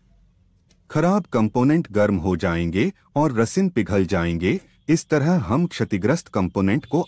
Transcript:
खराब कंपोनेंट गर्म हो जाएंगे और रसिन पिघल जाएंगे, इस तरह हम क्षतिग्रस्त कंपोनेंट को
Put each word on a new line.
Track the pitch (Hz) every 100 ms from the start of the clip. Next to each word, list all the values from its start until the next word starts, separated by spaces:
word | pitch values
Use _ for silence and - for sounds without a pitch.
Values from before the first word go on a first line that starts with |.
| _ _ _ _ _ _ _ _ -
खराब | 151 170 202 -
कंपोनेंट | 120 110 123 131 165 -
गर्म | 104 104 98
हो | 92 87
जाएंगे | 92 85 85 87 170 - _ 143
और | 151
रसिन | 113 113 190 190
पिघल | 120 95 104 87
जाएंगे, | 92 85 85 90 185 - _ -
इस | 160 -
तरह | 151 147 180
हम | 92 131 170
क्षतिग्रस्त | - 107 101 107 170 -
कंपोनेंट | 104 90 98 98 135 -
को | 156